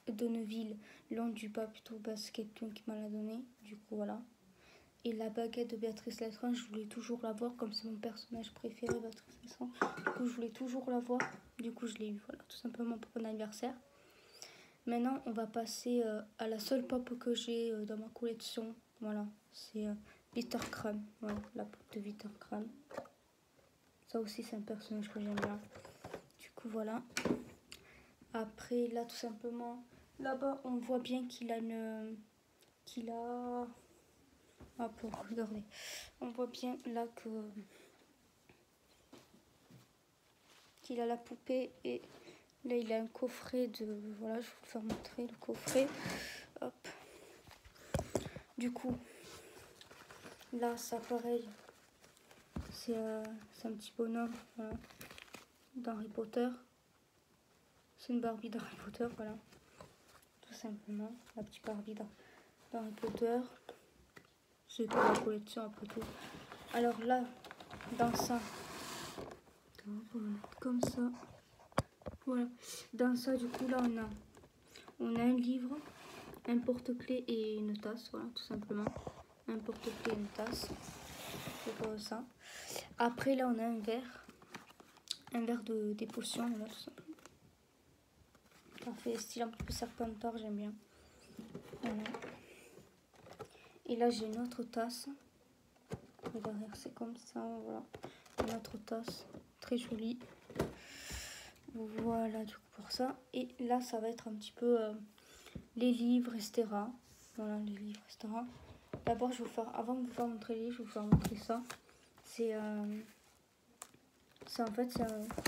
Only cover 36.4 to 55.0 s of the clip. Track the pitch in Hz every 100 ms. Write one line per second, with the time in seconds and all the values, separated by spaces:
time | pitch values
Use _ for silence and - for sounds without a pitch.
36.4 | 247 - 247 247 - 233 233 - 226 220
37.4 | 214 208 196 - - - - - - _
38.4 | - - _ _ - - - - - -
39.4 | - - - - - _ _ _ _ _
40.4 | - - - - - 240 233 233 - 247
41.4 | - 262 247 - 247 123 - - - -
42.4 | - _ 240 240 220 220 226 - 247 -
43.4 | - 254 240 208 214 208 214 208 220 226
44.4 | 233 - - 226 220 214 - - 240 -
45.4 | - 226 - 262 285 - - - - -
46.4 | - - 254 - - - - - - -
47.4 | - - - - - - - - - -
48.4 | - - 247 247 254 240 - - - -
49.4 | - - - - - - - - - -
50.4 | - 240 240 233 - 233 233 240 240 233
51.4 | 214 - - - - - - - - -
52.4 | - - - - - 226 220 220 220 220
53.4 | 208 - 226 214 - - 233 233 233 233
54.4 | - - 220 226 - -